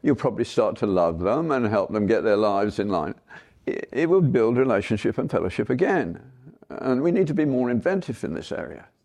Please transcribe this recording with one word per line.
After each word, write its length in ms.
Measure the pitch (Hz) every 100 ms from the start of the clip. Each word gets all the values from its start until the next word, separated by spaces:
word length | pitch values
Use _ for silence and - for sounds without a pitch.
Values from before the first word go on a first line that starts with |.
You'll 120 | 143 143
probably 300 | 135 110 117
start 300 | - 107 113
to 80 | 107
love 340 | 92 85 82
them 300 | 90 139 165
and 160 | 131 113
help 260 | 107 95
them 140 | 107 104
get 180 | 110
their 140 | 107 101
lives 400 | 107 98 104 101
in 120 | 104
line. 260 | 90 78 - _ - - _ -
It, 240 | - -
it 160 | - 165
will 140 | 190
build 340 | 147 127 113 123
relationship 640 | 131 101 - 107 110 113
and 140 | 156
fellowship 400 | 95 90 - 104
again. 500 | 131 180 170 87 85 - - 139 - -
And 320 | - 127 127
we 100 | 165
need 140 | 175 165
to 80 |
be 120 | 151 151
more 260 | 127 123
inventive 520 | 123 170 190 156 -
in 120 | - 80
this 160 | -
area. 340 | - 82 - - _